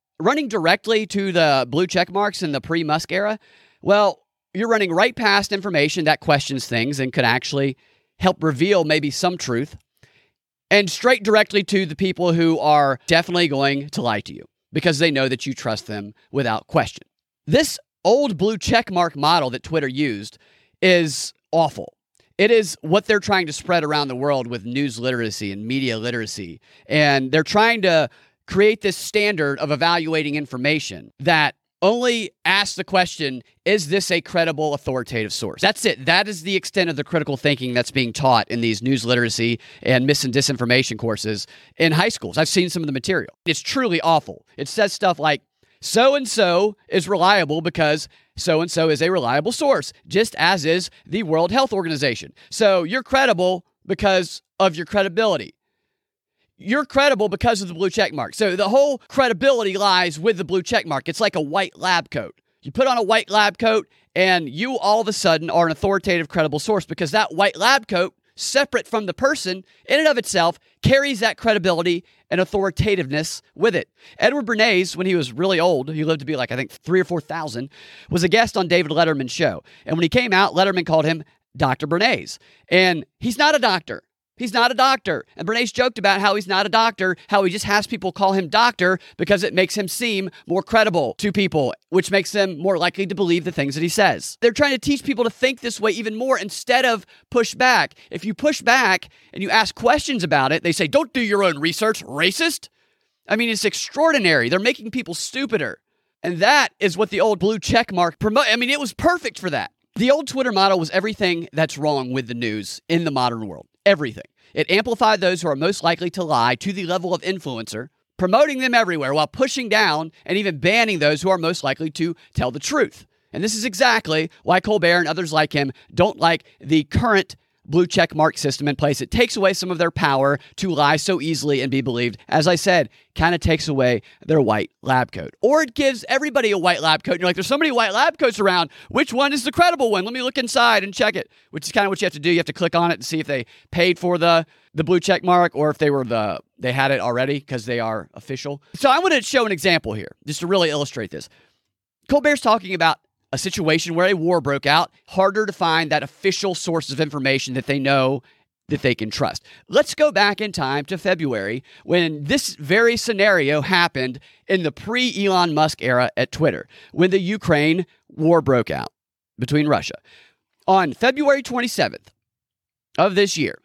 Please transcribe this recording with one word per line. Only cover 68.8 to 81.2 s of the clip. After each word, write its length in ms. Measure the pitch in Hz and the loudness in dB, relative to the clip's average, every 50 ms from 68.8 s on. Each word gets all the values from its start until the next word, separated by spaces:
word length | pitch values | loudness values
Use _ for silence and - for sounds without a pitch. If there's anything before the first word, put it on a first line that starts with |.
| - - | -4 -2
from 200 | - 220 208 180 | -4 -4 -4 -4
the 60 | 170 | -6
person, 500 | - 254 277 311 - - 185 185 190 - _ _ _ _ - | -2 0 0 0 0 -4 -6 -8 -8 -10 _ _ _ _ 0
in 80 | - 294 | 0 4
and 100 | 320 311 | 4 4
of 120 | 285 240 | 2 2
itself, 400 | - - - 180 165 170 170 _ _ _ _ - - | -2 -2 0 2 2 0 0 _ _ _ _ -2 2
carries 360 | - 262 277 285 285 269 190 | 4 4 4 2 0 -2 0
that 160 | 226 220 170 | 0 -2 -2
credibility 680 | - - 226 214 208 165 185 170 160 170 180 170 175 - _ _ _ _ - | 0 0 0 0 2 2 0 0 0 0 -2 -2 -2 -4 _ _ _ _ -4
and 100 | 160 175 | -2 -2
authoritativeness 1000 | 185 - - 202 190 190 - - - 220 202 180 151 131 143 151 160 - - - _ _ _ | -2 0 0 -2 -2 -2 -2 0 0 0 0 0 -2 -4 -4 -4 -4 -6 -8 -12 _ _ _
with 200 | - 180 233 180 | 0 0 0 0
it. 140 | 156 - _ _ _ _ - - - | 0 -4 _ _ _ _ -18 -6 0
Edward 260 | - 240 277 294 233 | 0 2 2 0 -2
Bernays, 500 | 208 233 214 220 240 202 180 190 170 - | -2 0 2 2 2 4 2 0 0 -2
when 120 | 156 185 190 | -4 -2 0
he 80 | 185 | 0
was 180 | 170 143 123 113 | 0 0 -2 -4
really 260 | 131 180 190 190 160 | -2 0 0 2 2
old, 300 | 165 185 170 131 127 147 | 2 2 2 2 -2 -4
he 140 | 156 151 147 | -4 -4 -2
lived 160 | 156 160 147 | -2 -2 -2
to 80 | 135 139 | -2 -6
be, 80 | 156 | -4
like, 160 | 127 123 - | -4 -4 -4
I 40 | 123 | -4
think, 140 | 127 135 - | -6 -6 -8
three 300 | - - - 151 175 185 | -10 -14 -6 0 2 2
or 60 | 180 | 2
four 160 | - 175 165 | 0 -2 -6
thousand, 500 | - - 156 165 156 147 110 120 131 143 _ - - - - - - - | -6 -6 -8 -8 -8 -8 -8 -10 -10 -10 _ -20 -20 -20 -20 -20 -10 -4
was 120 | - 180 175 | -2 0 2
a 60 | 175 | 2
guest 260 | - 226 233 220 - | 4 2 2 2 0
on 120 | 196 185 160 | -2 0 2
David 240 | 175 180 170 151 | 2 0 2 0
Letterman's 400 | 160 156 170 160 156 139 131 123 | 2 2 2 2 2 -2 -4 -6
show. 320 | - - 165 131 92 76 - _ - - - - | -4 -2 0 0 -2 -4 -12 _ -20 -18 -8 -4
And 100 | 156 165 | -2 0
when 60 | 175 | 0
he 60 | 156 | 2
came 220 | - 247 240 233 | 2 2 2 4
out, 220 | 190 185 202 - - | 2 4 2 2 4
Letterman 320 | 175 190 196 190 185 165 | 2 2 2 2 -2 0
called 200 | 170 156 160 143 | 2 2 2 2
him 180 | 156 165 156 | 2 -2 -2